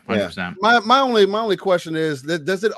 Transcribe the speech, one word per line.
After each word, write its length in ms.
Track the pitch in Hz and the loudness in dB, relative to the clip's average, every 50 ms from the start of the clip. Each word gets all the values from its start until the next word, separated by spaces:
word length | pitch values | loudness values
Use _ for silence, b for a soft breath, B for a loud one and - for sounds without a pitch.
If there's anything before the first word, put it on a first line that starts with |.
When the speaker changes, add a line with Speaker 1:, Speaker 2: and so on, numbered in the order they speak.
| _ - | _ -4
Speaker 1:
Yeah. 60 | 110 | -2
Speaker 2:
hundred 120 | 104 95 | -2 -2
percent. 300 | 87 85 95 90 90 104 185 | -4 -4 -8 -8 -8 -6 -2
Speaker 3:
My, 200 | 202 226 240 233 | 2 2 2 2
my 180 | 202 220 254 269 | 4 4 2 2
only, 260 | 269 254 233 214 196 | 4 2 4 4 4
my 160 | 196 202 220 | 4 2 -2
only 160 | 226 214 180 | -2 -2 -2
question 380 | - - 190 180 170 - 165 160 | -2 0 0 0 0 0 -4 -4
is 280 | 160 160 156 147 127 135 | -2 -2 -2 -2 -4 -4
that 200 | 151 170 165 139 | -6 -6 -4 -2
does 200 | 156 190 185 214 | -4 -4 0 0
it, 80 | 214 - | -2 0